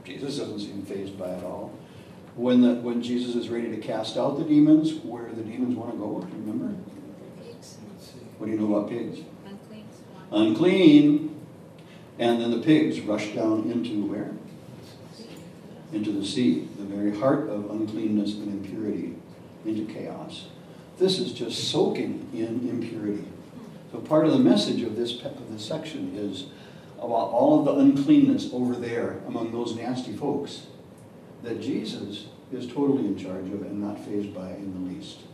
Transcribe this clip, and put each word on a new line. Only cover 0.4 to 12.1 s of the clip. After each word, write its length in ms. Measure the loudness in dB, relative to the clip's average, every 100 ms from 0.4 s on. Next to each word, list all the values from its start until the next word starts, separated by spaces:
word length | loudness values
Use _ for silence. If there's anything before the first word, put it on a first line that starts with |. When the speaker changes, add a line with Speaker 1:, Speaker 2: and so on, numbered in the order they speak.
| -6 -8
Speaker 1:
seem 220 | -8 -10 -8
fazed 320 | -8 -8 -8
by 100 | -8
it 160 | -8
all. 260 | -8 -8 -10 -14 -18 -20 -20 -20 -16
When 280 | -2 6 8
the, 140 | 8 6
when 260 | 0 -2
Jesus 340 | 0 -2 0 -2
is 140 | -2
ready 180 | -4 -4
to 80 | -6
cast 400 | -4 -4 -4 -2
out 220 | 0 0
the 60 |
demons, 500 | 4 8 10 8 6 -2
where 240 | -8 -10 -10
do 60 | -8
the 60 |
demons 340 | -8 -4 -2 -2
wanna 220 | -4 -6
go? 280 | -6 -6 -8
Remember? 420 | -10 -6 -4 -4 -8 -12 -16 -18 -18 -18 -18
Speaker 2:
Pigs. 340 | -18 -18 -18 -20 -18 -18 -20 -18 -20 -10
Speaker 1:
What 80 | -4
do 60 |
you 60 | 0
know 160 | 2
about 140 | 2 0
pigs? 300 | -4 -6 -8 -14 -18 -16
Speaker 2:
Unclean. 380 | -16 -16 -18 -18 -20 -20 -20 -2
Speaker 1:
Unclean. 1040 | 2 4 6 6 8 10 10 10 4 0 -8 -16 -20 -20 -20 -20 -20 -20